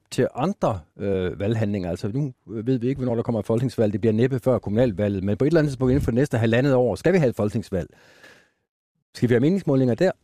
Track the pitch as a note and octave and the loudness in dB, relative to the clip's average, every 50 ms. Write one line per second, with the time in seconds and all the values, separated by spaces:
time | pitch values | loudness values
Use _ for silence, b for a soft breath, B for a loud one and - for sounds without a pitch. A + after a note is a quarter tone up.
0 | - _ - - A#2+ - - A#2 C#3+ F#3+ G3+ - F#3+ C#3 A2 E2+ D#2 _ _ - | -4 _ -2 -2 0 0 -2 -2 -4 -4 -2 -2 -2 -2 -2 -4 -8 _ _ -6
1 | - G2+ G2 F#2+ F2+ F2 G#1+ E2+ F#2+ A2 A#2 A2 A2+ G2+ G#2 G2+ F2 E2+ F2+ - | -4 -2 -2 -2 -2 -4 -4 -4 -4 -2 -2 -2 -2 -2 -2 -4 -4 -4 -6 -6
2 | - G2+ G#2+ C#3 D3+ C3 - _ _ F2 G#2+ A2+ G#2+ B2+ C3 A#2 A#2 B2+ C#3 C3 | -6 -6 -4 -4 -6 -6 -8 _ _ -12 -12 -6 -4 -2 -2 -2 -2 -4 -4 -4
3 | B2+ B2+ A#2 A#2 A2+ - A#2 G#2+ - - A2+ A#2 C3+ A#2+ - - A2+ G#2 G2 G2 | -4 -2 -2 -2 -2 -2 -4 -2 -2 -2 -2 0 -2 -2 0 0 0 2 0 0
4 | G#2+ A2+ G#2+ A2 B2+ B2+ C3+ B2 - C3 B2 G2+ - G2+ G2+ A2+ C3 B2 F#2 F#2 | 0 2 2 2 2 0 0 -2 0 0 0 0 -2 -2 0 2 2 0 0 -2
5 | G#2 G2+ G2+ F#2+ F#2 G2+ G#2 - B2+ D#3 E3+ D#3+ D3+ D3 C3 A#2+ C3 B2+ C3 D3 | -2 -2 -2 -2 -2 -2 0 0 0 2 2 2 2 0 -2 0 0 2 2 2
6 | - C3 A2+ A#2+ D3 - - A2+ A#2 A2+ A2+ A#2+ C#3 C#3+ C3 B2 B2+ A2+ F2+ - | 0 0 0 0 0 0 0 0 2 2 2 2 4 4 2 2 2 2 0 0
7 | - D#3+ F#3+ F3+ D3 A#2 - - G#2 G#2+ A#2 A2+ - - F#2+ F2 D#2 b b b | 2 2 4 4 2 2 0 0 -2 -2 -2 -4 -6 -4 -4 -6 -6 b b b
8 | b b b b b b b b b b b b b _ _ _ _ _ _ _ | b b b b b b b b b b b b b _ _ _ _ _ _ _
9 | _ _ - - B2+ A2+ B2 A2+ C3 D#3+ G3 F#3+ - D#3 C3+ C3 C3 B2 A2 - | _ _ -4 -2 2 2 4 4 4 2 2 0 0 0 2 2 2 2 2 2
10 | F3 F#3 - _ | 0 0 -2 _